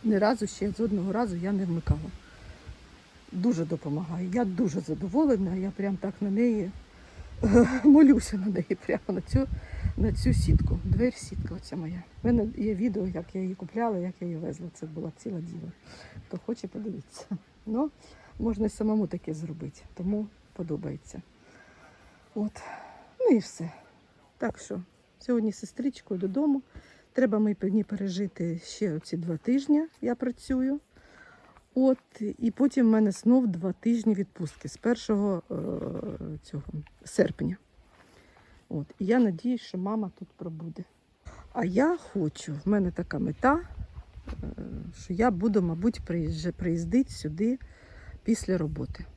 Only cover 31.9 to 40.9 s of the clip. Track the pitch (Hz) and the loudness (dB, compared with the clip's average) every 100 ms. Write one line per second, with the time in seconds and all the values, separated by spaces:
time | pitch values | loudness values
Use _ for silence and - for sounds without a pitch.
31.9 | 262 _ - 208 - 233 - 277 269 226 | 4 _ -8 -6 -2 -2 2 2 6 6
32.9 | 220 214 180 220 254 240 170 185 - 233 | 6 4 2 4 6 4 0 -4 -2 0
33.9 | 233 220 196 196 - 160 - 147 - 226 | 2 2 0 -2 -4 -8 -8 -14 -4 0
34.9 | 240 - 208 202 180 - 175 175 - - | 0 0 0 2 0 -4 -6 -4 -4 -6
35.9 | 170 208 - - 151 - 147 - 156 151 | -6 -8 -8 -10 -12 -10 -10 -8 -10 -12
36.9 | _ - - - - 175 185 _ _ _ | _ -6 2 2 2 -4 -4 _ _ _
37.9 | _ - - - - - - _ 151 147 | _ -20 -20 -20 -20 -20 -20 _ -8 -8
38.9 | - 190 240 226 165 240 247 - 185 196 | -6 2 4 4 2 -2 -4 -4 -6 -2
39.9 | 220 196 - 180 _ 175 160 165 - 175 | -2 -4 -10 -20 _ -12 -10 -10 -12 -16